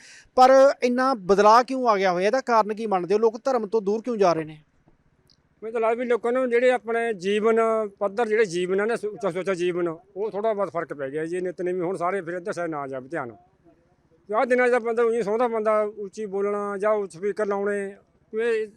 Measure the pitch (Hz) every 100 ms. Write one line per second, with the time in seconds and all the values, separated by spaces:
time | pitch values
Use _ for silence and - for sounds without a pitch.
0 | - - _ - 254 269 269 - 247 247
1 | 262 254 180 196 208 226 247 262 247 202
2 | 190 175 196 262 254 233 208 208 226 190
3 | 170 208 226 220 - 254 214 226 196 220
4 | 233 226 190 160 156 156 _ _ _ _
5 | _ _ _ _ _ _ 220 233 226 233
6 | 247 233 233 247 254 233 247 247 208 226
7 | 233 208 180 208 214 226 226 220 214 202
8 | 202 196 233 214 220 170 180 196 214 233
9 | 208 208 196 170 180 190 175 175 175 160
10 | - - 214 185 220 208 190 160 156 147
11 | 135 147 165 180 180 175 180 185 170 185
12 | 175 196 165 180 175 190 170 151 139 135
13 | 131 160 123 104 _ _ _ _ _ _
14 | _ _ - 208 247 247 247 247 226 226
15 | 233 233 196 220 247 226 214 214 214 208
16 | 202 214 220 190 202 202 202 202 208 214
17 | 196 160 202 196 208 202 202 202 196 196
18 | _ _ _ 220 233 226 220